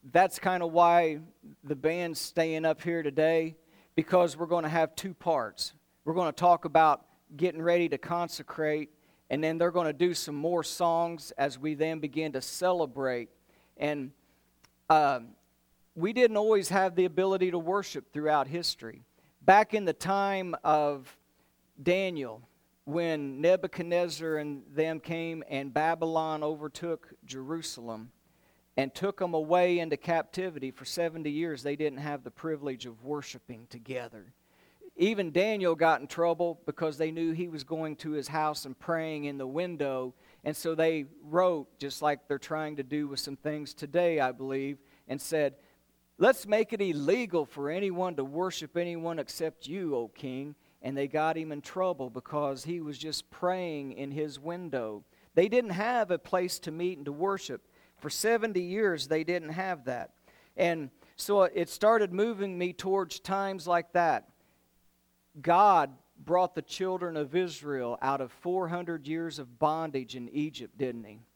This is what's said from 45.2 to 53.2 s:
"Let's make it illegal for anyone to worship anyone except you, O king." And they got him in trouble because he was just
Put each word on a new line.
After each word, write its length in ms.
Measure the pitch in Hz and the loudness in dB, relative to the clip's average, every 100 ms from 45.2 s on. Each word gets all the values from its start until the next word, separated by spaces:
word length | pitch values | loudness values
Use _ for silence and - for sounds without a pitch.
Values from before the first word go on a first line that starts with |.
| - 160 143 - _ _ _ _ _ - | -4 0 0 -2 _ _ _ _ _ 4
"Let's 240 | 233 262 196 | 4 4 2
make 280 | 214 226 | 0 2
it 80 | 220 | 0
illegal 640 | 196 147 143 220 233 165 143 | -2 0 2 0 0 -2 -2
for 240 | - 143 | -6 -6
anyone 480 | 175 202 175 185 151 | -2 -4 -2 -4 -4
to 80 | 135 | -6
worship 500 | 147 185 - 160 170 | -4 -4 -6 -6 -4
anyone 440 | 175 170 165 165 | -4 -4 -6 -6
except 480 | 139 - 160 - 131 | -8 -6 -6 -6 -10
you, 280 | 185 175 131 | -6 -2 -2
O 140 | 113 | -4
king." 460 | - 135 127 143 147 _ _ | -8 -10 -8 -10 -14 _ _
And 160 | 127 139 | -8 -4
they 100 | 139 | -2
got 300 | 156 156 160 | 0 0 -2
him 160 | 156 | -6
in 80 | 147 | -8
trouble 480 | - 185 185 175 175 | -8 -2 -2 -2 -6
because 560 | 120 - 151 143 135 147 | -10 -6 -4 -2 -4 -6
he 160 | 175 | -8
was 160 | 151 135 | -8 -10
just 320 | 156 147 | -8 -8